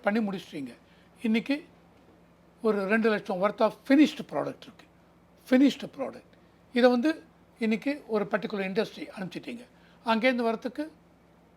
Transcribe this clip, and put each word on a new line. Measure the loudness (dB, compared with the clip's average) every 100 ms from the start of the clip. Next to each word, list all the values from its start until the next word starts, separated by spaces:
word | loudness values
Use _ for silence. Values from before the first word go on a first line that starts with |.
| -2
பண்ணி | -2 -2
முடிச்சிட்டீங்க. | -6 -10 -12 -12 -14 _ _ _ -6 0
இன்னைக்கு | 0 0 -4 -6 -20 -20 _ _ -20 _ _ _ _ -2
ஒரு | 0 2
ரெண்டு | 2 2
லட்சம் | 0 -2 -2
worth | 0 2 0
of | 0 2
finished | 6 6 2 -8
product | -6 -6 -8 -16
இருக்கு. | -20 -20 _ _ _ _ _ 2
ஃபினிஷ்டு | 6 6 4 -10 -10
ப்ராடக்ட். | -10 -12 -20 _ _ _ _ 4
இதை | 4 4
வந்து | 0 -2 -8 _ _ -6 -2
இன்னைக்கு | -2 -2 -6 -4
ஒரு | -4 -2
பர்டிகுலர் | -4 -4 -6 -4
இண்டஸ்ட்ரி | -2 -4 -6 -14 -12
அனுப்பிச்சிட்டீங்க. | -10 -10 -12 -14 -16 -20 -20 -12 -2
அங்கேருந்து | 0 0 0 -2
வரத்துக்கு | -4 -8 -10 -12 -12 _ _ _ _ _